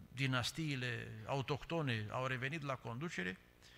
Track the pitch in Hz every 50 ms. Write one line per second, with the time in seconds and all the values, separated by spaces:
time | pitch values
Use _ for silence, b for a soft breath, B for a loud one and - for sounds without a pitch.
0 | - - - 135 139 131 131 123 113 - - 165 160 147 139 127 127 123 117 113
1 | 113 117 113 110 110 - 135 139 123 - 147 - - - 165 165 147 131 117 110
2 | 107 104 107 127 127 131 131 120 127 139 151 - 143 139 131 - - 120 113 123
3 | 165 175 - 180 180 185 190 - - - - B B B B